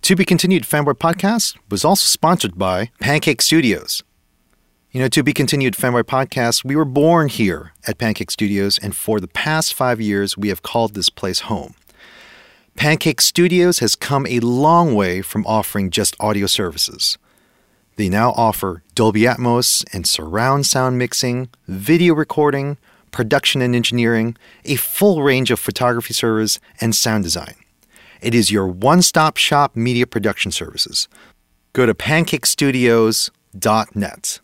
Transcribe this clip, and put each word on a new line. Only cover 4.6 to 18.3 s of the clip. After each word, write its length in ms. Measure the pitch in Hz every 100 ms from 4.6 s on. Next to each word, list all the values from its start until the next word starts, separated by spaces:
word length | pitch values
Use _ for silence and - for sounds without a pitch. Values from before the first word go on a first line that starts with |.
| _ _ _
You 80 | 127
know, 80 | 131
To 160 | 156
Be 80 | 135
Continued 440 | 151 135 143 131 -
Fanboy 280 | 127 120
Podcast, 600 | 110 131 139 135 117 113 127
we 100 | 143
were 100 | 147
born 440 | 131 156 170 147
here 420 | - 104 80 - _ -
at 100 | -
Pancake 340 | 113 104 98
Studios, 460 | - 104 101 101 -
and 160 | 101 -
for 240 | - 107
the 80 | 90
past 460 | - 151 160 -
five 280 | - 127 117
years, 360 | 107 101 101 -
we 120 | 101
have 140 | 95
called 320 | - 117 113 104
this 140 | -
place 320 | - 95 92
home. 340 | - 98 - - _ _ - - - - - _ _ -
Pancake 460 | 151 156 - -
Studios 580 | - 175 175 180 175 170
has 160 | 110 -
come 300 | - 139 139
a 120 | 120
long 560 | 117 123 151 170 170 107
way 260 | 95 92
from 240 | 95 107 104
offering 460 | 110 101 104 95
just 240 | 85 98 -
audio 280 | 107 101 98
services. 680 | - 92 78 - - - - _ _ _ _ _ _ _ -
They 140 | 101
now 220 | 98 120